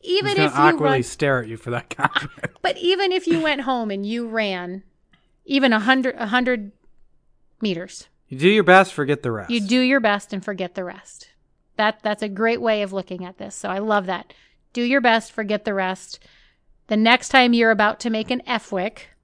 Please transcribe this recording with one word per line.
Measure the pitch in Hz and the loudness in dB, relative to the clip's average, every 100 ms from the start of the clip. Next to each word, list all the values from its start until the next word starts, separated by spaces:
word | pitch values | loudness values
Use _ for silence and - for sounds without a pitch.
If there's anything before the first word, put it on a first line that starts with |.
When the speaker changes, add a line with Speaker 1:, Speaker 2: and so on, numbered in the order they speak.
Speaker 1:
Even | - 370 415 | 0 -2 0
Speaker 2:
I'm | 403 | 2
just | 156 | 0
Speaker 1:
if | |
Speaker 2:
gonna | 139 208 | 4 4
Speaker 1:
you | |
Speaker 2:
awkwardly | 320 151 135 | 4 2 0
Speaker 1:
run | |
Speaker 2:
stare | 123 - 143 131 | -2 -2 0 0
at | 110 | -2
you | 113 | -12
for | - | -6
that | 120 - | -8 -8
<laughs> | - | -6
comment. | - - 147 - - _ | -4 -4 -6 -10 -12 _
Speaker 1:
But | - - | -6 -2
even | 339 370 381 | 0 0 0
if | 370 359 | -2 0
you | 330 | 0
went | 320 285 | 0 -2
home | 254 254 220 | -2 -4 -4
and | 196 | -6
you | 202 233 233 | -6 -6 -4
ran | 220 208 185 180 190 - _ _ _ _ _ - | -4 -4 -4 -8 -12 -14 _ _ _ _ _ -2
even | - 262 | 2 4
a | 220 | 2
hundred, | 214 262 262 - | 2 2 2 -4
a | 214 | -2
hundred | 247 247 247 202 _ _ _ - _ _ _ _ _ | 0 0 -2 -6 _ _ _ -20 _ _ _ _ _
meters. | 107 170 190 - - _ _ | -4 -4 -8 -16 -20 _ _
Speaker 2:
You | 131 | 0
do | 165 | 4
your | 214 | 4
best, | 180 185 190 | 8 8 6
forget | - 139 143 | 0 -2 0
the | 127 | -2
rest. | 110 95 | -6 -4
Speaker 1:
You | 240 | -4
do | 202 254 | 0 2
your | 254 269 | 4 2
best | 220 202 - | 2 -2 -4
and | 196 | -10
forget | 180 190 180 | -8 -8 -8
the | 185 | -8
rest. | 180 - - - - _ _ _ _ - | -10 -12 -20 -20 -20 _ _ _ _ -2
That, | 214 220 | -2 -2
that's | 214 208 | -6 -6
a | 214 | -6
great | 196 226 233 | -2 -2 0
way | 233 214 | 0 -2
of | 202 | -2
looking | 190 185 180 | -6 -8 -12
at | 180 190 | -12 -14
this. | 196 | -16
So | - 202 | -12 -8
I | 185 | -6
love | 220 208 185 | 0 0 0
that. | 180 - - _ _ _ | -8 -8 -20 _ _ _
Do | - | -4
your | 240 269 | 0 2
best, | 240 226 220 | 4 2 -2
forget | - 208 208 | -10 -4 -4
the | 214 | -4
rest. | 196 185 185 - - _ _ _ _ _ _ _ | -4 -4 -6 -12 -20 _ _ _ _ _ _ _
The | 214 | 2
next | 220 247 - | 4 4 6
time | 269 247 | 4 6
you're | 233 226 | 6 4
about | 220 208 - | 4 2 0
to | 240 | -4
make | 220 214 | -4 -4
an | 247 - | -6 -4
F-wick | 240 - 190 190 - - _ | -6 -4 -4 -4 -8 -20 _